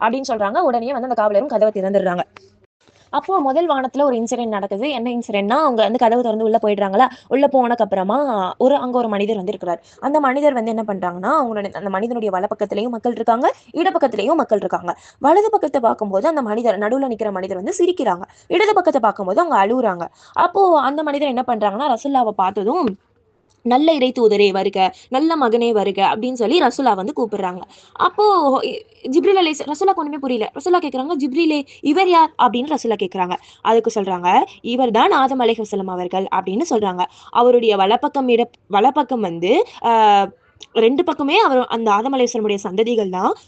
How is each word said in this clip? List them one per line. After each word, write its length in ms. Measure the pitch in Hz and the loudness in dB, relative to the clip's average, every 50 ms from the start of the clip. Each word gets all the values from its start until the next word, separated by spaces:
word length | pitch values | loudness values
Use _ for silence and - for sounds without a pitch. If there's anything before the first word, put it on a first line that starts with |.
அப்படின்னு 300 | 180 233 233 269 269 269 | -2 -2 -2 -2 -4 -4
சொல்றாங்க. 300 | 233 220 202 196 233 339 | -4 -2 -2 -2 0 0
உடனே 320 | 359 285 240 240 226 254 | 0 0 0 -2 -4 -4
வந்து 180 | 285 247 247 262 | -6 -6 -4 -4
அந்த 80 | 240 226 | -2 0
காவலரும் 260 | 208 214 208 196 254 294 | 0 2 2 0 0 0
கதவை 240 | 240 208 208 220 | 0 0 0 0
திறந்துடுறாங்க. 520 | 214 202 185 196 202 196 185 185 175 180 - - _ - - _ _ _ _ _ _ _ _ _ _ _ _ _ | 0 -2 -4 0 0 0 0 0 -2 -4 -6 -8 _ -20 -20 _ _ _ _ _ _ _ _ _ _ _ _ _
அப்போ 300 | - 294 - - 381 381 | -6 -6 -2 0 -2 0
முதல் 280 | 285 269 262 320 349 330 | 0 0 0 0 0 0
வானத்துல 340 | 285 269 262 247 - 262 | 0 -2 -2 -4 -2 0
ஒரு 140 | 285 277 247 | 0 2 2
இன்சிடென்ட் 320 | 226 233 220 254 240 240 226 | 0 -2 -4 -4 -4 -4 -4
நடக்குது. 420 | 214 196 196 196 202 196 247 302 | -4 -6 -4 -6 -6 -4 -4 -4
என்ன 200 | 277 233 226 247 | -4 -4 -4 -4
இன்சிடென்ட்னா, 500 | 240 240 233 - 208 202 196 202 247 294 | -6 -6 -6 -4 -4 -2 0 0 0 2
அவங்க 220 | 320 285 240 220 | 2 0 2 2
வந்து 160 | 220 196 226 254 | 0 0 2 2
கதவு 240 | 247 220 226 247 | 2 2 2 2
திறந்து 220 | 247 233 220 220 226 | 0 0 -2 0 0
உள்ள 140 | 220 220 220 | 2 2 2
போயிடுறாங்களா? 440 | 220 214 208 196 208 196 190 208 254 254 247 - - _ | 2 0 0 0 -2 0 4 2 2 2 0 -10 -6 _
உள்ள 180 | 240 269 285 | 0 2 2
போனக்கு 300 | 269 262 262 247 233 240 | 4 4 2 2 2 0
அப்புறமா 800 | 233 220 202 196 190 185 196 220 277 294 277 233 202 185 180 - _ | 0 0 0 0 -2 0 0 0 0 0 -2 -2 -2 -2 -4 -2 _
ஒரு, 180 | 240 262 285 | 2 2 2
அங்க 220 | 277 254 254 240 247 | 2 0 -2 -2 -2
ஒரு 100 | 240 220 | -2 -2
மனிதர் 280 | 208 196 202 208 226 | -2 -2 -2 -2 -2
வந்து 140 | 202 180 196 | -4 -4 -8
இருக்கிறார். 320 | 208 185 190 180 170 - _ _ _ - | -8 -6 -6 -6 -6 -6 _ _ _ -8
அந்த 200 | - 277 294 311 | -4 0 0 2
மனிதர் 320 | 285 262 254 285 294 294 | 2 2 0 2 2 2
வந்து 220 | 269 240 220 226 226 | 2 2 -2 -2 -4
என்ன 80 | 220 220 | -4 -4
பண்றாங்கன்னா, 560 | 214 196 185 180 180 175 180 185 226 302 320 | -4 -6 -4 -4 -6 -6 -4 -2 0 0 0
அவங்களுடைய, 300 | 262 233 220 208 202 190 | 0 -2 -4 -6 -8 -8
அந்த 180 | - - 202 196 | -10 -8 -6 -4
மனிதனுடைய 480 | 190 190 214 233 247 240 220 208 185 180 | -4 -4 -4 -4 -6 -4 -4 -2 -2 -2
வலப்பக்கத்திலையும் 500 | 196 - 214 - 208 196 - 202 220 247 | -2 -4 -4 -6 -6 -4 -4 -4 -4 -4
மக்கள் 240 | 233 220 - 247 | -6 -4 -4 -4
இருக்காங்க, 420 | 226 202 226 240 226 240 285 392 403 - _ - | -4 -2 0 0 0 2 0 -2 -2 -4 _ -10
இடப்பக்கத்திலையும் 600 | - - 262 285 294 339 330 247 - 208 196 254 330 | -6 -2 -2 0 0 0 -2 0 -2 -2 -2 0 0
மக்கள் 240 | 311 240 - 226 202 | 0 0 0 -2 -2
இருக்காங்க. 380 | - 180 - 175 180 175 185 - - - _ _ | -2 -4 -6 -4 -6 -8 -8 -10 -14 -20 _ _
வலது 320 | - 277 330 403 415 440 | 2 4 4 4 2 2
பக்கத்தை 300 | 427 381 359 294 - 277 | 0 -2 -2 -2 -2 0
பார்க்கும்போது 480 | 233 220 233 - 214 202 190 190 226 320 | 0 0 0 0 -4 -2 -2 0 0 0
அந்த 140 | 320 294 | -2 -2
மனிதர், 360 | 247 208 208 185 220 233 190 196 | -4 -2 -4 0 0 0 0 0
நடுவுல 340 | 208 214 247 269 277 254 | -2 -2 -2 -2 -2 -4
நிக்கிற 200 | 233 - 220 214 | -4 -4 -6 -6
மனிதர் 240 | 196 185 - 190 190 | -4 -6 -6 -6 -8
வந்து 180 | 180 190 285 403 - | -6 -6 -6 -2 0
சிரிக்கிறாங்க. 440 | 349 359 359 - 269 214 175 175 190 - - _ _ | 0 0 0 -2 -2 -2 -2 -4 -6 -16 -18 _ _
இடது 280 | _ - - 427 403 427 | _ 0 0 2 2 2
பக்கத்தை 260 | 392 359 330 294 269 | 2 2 2 0 2
பார்க்கும்போது 400 | 220 208 196 - 196 180 202 277 | 0 0 0 -2 -6 -2 0 0
அவங்க 260 | 349 330 269 208 196 | 0 2 2 2 2
அழுகுறாங்க. 400 | 208 247 262 247 208 180 175 170 - _ _ - - | 2 0 0 0 -2 -4 -4 -10 -12 _ _ -20 -8
அப்போ 480 | - - - 359 - 381 392 359 330 294 | -2 0 0 0 2 2 4 4 4 4
அந்த 220 | 254 254 285 302 | 2 0 -2 -2
மனிதர் 260 | 311 302 277 285 302 277 | -4 -4 -2 -2 -2 -2
என்ன 160 | 240 240 247 | -2 -4 -2
பண்றாங்கன்னா, 480 | - 240 214 214 202 196 226 285 302 240 | -2 -2 -2 -2 -2 -2 -2 -2 -2 -2
ரசூல்லாவை 340 | 220 - 277 277 262 240 214 | -2 -4 -2 0 0 0 0
பார்த்ததும், 720 | 208 - 190 185 196 214 190 214 294 370 320 220 190 - _ _ _ _ _ _ _ _ _ _ _ _ | 0 -2 -2 -2 -2 -2 -2 0 0 0 -2 -2 -4 -8 _ _ _ _ _ _ _ _ _ _ _ _
"நல்ல 300 | _ 233 247 269 302 320 | _ 0 2 4 4 2
இறை 200 | 320 285 247 254 247 254 | 2 2 0 0 2 2
தூதரே 320 | 233 214 208 196 202 196 | 4 4 4 4 4 2
வருக, 420 | 185 196 196 202 196 190 190 180 - - - _ | 2 0 -2 -2 0 2 0 0 0 -6 -12 _
நல்ல 280 | - 269 311 320 330 | -2 0 2 2 2
மகனே 360 | 311 269 226 220 233 233 233 | 2 2 2 2 2 2 2
வருக" 340 | 226 208 190 202 190 196 196 | 2 2 0 0 0 0 0
அப்படின்னு 260 | 165 135 214 220 247 | 0 0 -2 -4 -6
சொல்லி 300 | 262 240 226 208 294 359 | -2 -2 0 2 2 2
ரசூலா 320 | 302 240 240 - 277 240 208 | 2 2 0 0 0 0 0
வந்து 180 | 185 185 233 302 | 0 -2 -6 -4
கூப்பிடுறாங்க. 440 | - 247 214 - 202 190 180 180 180 - _ - - - - | -4 -4 -4 -4 -6 -6 -6 -8 -10 -16 _ -20 -20 -20 -20
அப்போ 640 | _ - - 359 - - 415 415 392 349 302 277 262 262 | _ -2 -2 -2 2 2 2 4 4 4 4 2 2 0
இ-, 180 | - - - - - _ _ _ | -2 -4 -8 -10 -14 _ _ _
ஜிப்ரீல் 380 | - - 262 349 - 403 381 381 349 | -8 0 0 2 4 4 4 4 2
அலைஹிஸ்-, 220 | 311 302 - - | 0 -2 -4 -6
ரசூலாக்கு 280 | 269 294 - 381 392 381 | -8 -4 0 0 0 0
ஒண்ணுமே 240 | 339 311 294 294 294 | 0 -4 -6 -8 -6
புரியல. 320 | 277 262 254 220 214 - - | -4 -4 -2 -2 -4 -6 -8
ரசூலா 280 | 269 - 359 359 349 | -6 -2 0 0 0
கேக்குறாங்க, 300 | 330 285 - 254 262 302 349 277 | 0 -2 -6 -6 -4 -4 -4 -4
"ஜிப்ரீலே, 480 | 277 269 254 330 339 320 311 294 277 - - - | -4 -2 0 0 0 2 0 -2 -4 -8 -16 -4
இவர் 280 | - 285 302 370 381 359 | -2 0 2 2 4 4
யார்?" 240 | 349 330 320 311 - - | 6 4 4 2 2 0
அப்படின்னு 320 | 240 247 208 240 254 302 311 | 0 2 2 -2 -4 -4 -4
ரசூலா 200 | - - 233 208 196 | -4 -2 -4 -2 -2
கேக்குறாங்க. 300 | 202 180 - 190 180 180 185 - - - - _ | -4 -6 -2 -4 -4 -4 -4 -8 -10 -18 -20 _
அதுக்கு 380 | - - 226 233 220 233 - 214 | 0 2 2 2 2 0 -4 -2
சொல்றாங்க, 440 | 196 196 185 175 175 180 196 247 339 - - - | -4 -4 -4 -2 0 2 4 4 2 0 -10 -12
"இவர் 300 | - 226 240 247 262 240 | -6 -4 0 0 0 2
தான் 200 | 208 226 262 392 | 2 2 4 4
ஆதம் 300 | 381 294 269 254 269 262 | 4 2 2 0 0 0
அலைஹிஸ்ஸலாம் 460 | 240 226 233 226 214 208 - 202 190 | 0 0 0 -2 -6 -6 -6 -6 -6
அவர்கள்" 400 | 190 185 180 180 175 - 190 190 - - | -6 -6 -6 -6 -4 -4 -4 -4 -2 -4
அப்படின்னு 260 | 190 185 190 190 226 339 - | -4 -4 -4 -4 -4 -2 -2
சொல்றாங்க. 340 | 277 220 208 190 180 180 180 - - - - - | 0 0 0 -2 -2 -2 -4 -6 -6 -20 -20 -2
அவருடைய 460 | - - 240 247 247 247 240 220 208 | 0 2 4 6 4 4 4 2 2
வலப்பக்கம் 520 | 196 190 190 226 247 - 294 - 277 262 247 | 4 4 2 2 2 0 -2 -2 -2 0 2
இட-, 220 | 240 226 240 - _ _ _ _ | 2 2 2 -2 _ _ _ _
வலப்பக்கம் 500 | 202 196 214 277 269 302 277 - 262 233 | 0 2 2 4 2 2 -2 -2 -2 -4
வந்து, 440 | 208 180 170 170 170 190 254 359 480 - - - - | -2 -4 -4 -4 0 2 2 2 2 -2 -6 -4 0
ஆ, 440 | 226 226 226 220 208 202 202 196 190 - _ _ _ _ _ - _ | 2 4 6 6 6 6 4 2 0 -6 _ _ _ _ _ -20 _
ரெண்டு 320 | _ 220 226 233 277 277 359 | _ 2 4 4 4 2 0
பக்கமே 340 | - 294 - 285 277 320 427 | -2 -2 -2 -2 0 2 2
அவர், 280 | 440 330 262 254 247 | 4 4 2 2 0
அந்த 240 | - - 233 226 208 | 0 -4 -2 0 2
ஆதம் 220 | 202 208 220 269 | 2 2 0 -2
அலைஹிஸ்ஸலாமுடைய 460 | 277 262 247 247 - 240 214 208 202 196 | 0 0 0 0 0 -2 -2 -2 -2 -4
சந்ததிகள் 480 | 202 196 180 208 226 233 240 220 208 185 | -6 -4 -2 0 0 2 0 0 -2 -2
தான். 220 | 185 180 196 269 415 - _ | -2 -2 -2 -2 -2 -4 _